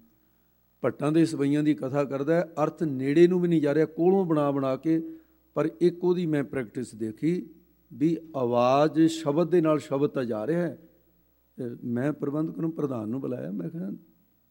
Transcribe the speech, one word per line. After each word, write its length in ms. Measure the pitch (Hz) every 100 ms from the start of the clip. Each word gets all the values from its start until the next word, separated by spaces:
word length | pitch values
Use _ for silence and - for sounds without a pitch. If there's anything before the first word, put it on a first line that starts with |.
| _ _ _ _ _ _ _ _
ਭੱਟਾਂ 320 | 131 - 143
ਦੇ 140 | 156 160
ਸਵਈਆਂ 360 | 147 139 147
ਦੀ 120 | 151
ਕਥਾ 300 | 147 135 143
ਕਰਦਾ 300 | 139 135 139
ਹੈ, 180 | 165 175 -
ਅਰਥ 180 | 156 160
ਨੇੜੇ 460 | 165 131 135 147 175
ਨੂੰ 120 | 180
ਵੀ 80 | 175
ਨਹੀਂ 120 | 165
ਜਾ 140 | 143
ਰਿਹਾ, 120 | 143 156
ਕੋਲੋਂ 380 | - 170 196
ਬਣਾ 260 | 180 156 143
ਬਣਾ 260 | 139 135 131
ਕੇ। 420 | 160 160 160 - _ _ _
ਪਰ 140 | - 151 -
ਇੱਕ 240 | 175 175
ਉਹਦੀ 220 | 180 180 170
ਮੈਂ 180 | 151
ਪ੍ਰੈਕਟਿਸ 500 | 131 135 110 - 117
ਦੇਖੀ 540 | 107 110 107 156 180 - - _ _ _
ਵੀ 240 | 123 156 165 - 143
ਆਵਾਜ਼ 640 | 120 120 123 135 156 151 160
ਸ਼ਬਦ 440 | 160 143 143 165
ਦੇ 100 | 175
ਨਾਲ 180 | 160 151
ਸ਼ਬਦ 320 | - 139 143
ਤਾਂ 140 | -
ਜਾ 220 | 123 107 110
ਰਿਹਾ 160 | 170
ਹੈ। 160 | 170 123 - _ _ _ _ _ _ -
ਤੇ 200 | 123 117
ਮੈਂ 280 | 127 120 139
ਪ੍ਰਬੰਧਕ 460 | 147 143 147 160 170
ਨੂੰ, 140 | 165
ਪ੍ਰਧਾਨ 360 | 160 147 123 107
ਨੂੰ 120 | 127
ਬੁਲਾਇਆ, 300 | 135 123 143
ਮੈਂ 200 | 196 170
ਕਿਹਾ, 200 | 165 190 - _ _ _ _ _